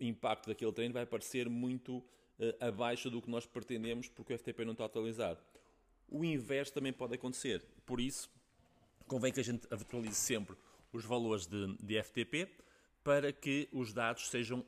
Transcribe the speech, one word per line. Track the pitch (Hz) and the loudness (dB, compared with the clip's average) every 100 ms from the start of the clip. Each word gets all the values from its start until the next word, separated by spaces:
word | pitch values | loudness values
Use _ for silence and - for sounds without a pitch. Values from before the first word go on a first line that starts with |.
impacto | 120 110 117 107 - | -2 0 0 0 0
daquele | 104 113 | 0 0
treino | 107 120 120 | 2 0 0
vai | 120 | -2
parecer | 113 - 131 120 | -2 -2 0 0
muito, | 120 123 127 127 127 123 - _ - | 0 0 -2 -4 -8 -8 -18 _ 0
eh, | 113 110 | 0 2
abaixo | 123 101 120 120 135 | 0 2 2 0 -2
do | 120 | -4
que | 113 | -2
nós | 117 - | -4 -4
pretendemos | - 104 117 113 117 123 | -8 -4 -2 -2 -4 -6
porque | - - | -12 -6
o | 117 | -4
F | - | -4
T | |
P | 117 113 | -4 -2
não | |
está | 110 110 | -2 -2
atualizado. | 117 113 113 101 82 - - - _ _ _ - | 0 0 2 0 0 -8 -20 -20 _ _ _ -8
O | 143 165 | 0 2
inverso | 147 117 139 143 | 2 2 0 0
também | - 135 | 0 -2
pode | 127 127 127 | -2 -2 -2
acontecer, | 127 123 135 92 - - - | -2 -2 0 0 -2 -14 -2
por | 123 | 0
isso | 127 - - - _ _ _ _ _ _ - | 0 -2 -8 -14 _ _ _ _ _ _ -2
convém | 131 131 | 2 4
que | 127 | 4
a | 117 | 2
gente | 117 - | -2 -2
atualize | 110 - 123 110 101 | -6 -4 -4 -2 0
sempre | - 113 95 92 - - - | 2 2 0 -8 -20 -20 -10
os | 117 107 | -8 0
valores | 120 113 107 85 | 2 4 2 0
de, | 101 98 - | -2 -2 -4
de | 101 107 | -2 0
F | 107 | 0
T | - 113 | -2 -2
P | 147 190 - - - _ _ | -2 -4 -8 -20 -20 _ _
para | - 143 143 | 4 4 4
que | 135 143 139 - | 0 0 0 0
os | 135 120 | -2 -2
dados | 101 117 120 - | 2 2 0 -2
sejam | 107 110 123 | -2 0 -2